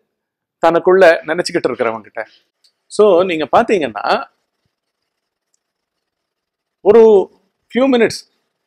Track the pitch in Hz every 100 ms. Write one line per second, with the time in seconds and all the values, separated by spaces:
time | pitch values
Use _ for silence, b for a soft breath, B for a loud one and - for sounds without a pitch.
0 | _ _ _ _ _ _ 165 170 180 190
1 | 175 165 151 170 - 170 147 120 113 110
2 | 101 - 107 _ _ _ _ _ _ -
3 | 208 175 190 160 147 190 240 208 131 104
4 | 139 208 - _ _ _ _ _ _ _
5 | _ _ _ _ _ _ _ _ _ _
6 | _ _ _ _ _ _ _ _ 175 226
7 | 226 202 - _ _ _ _ 226 269 247
8 | 208 - - _ _ _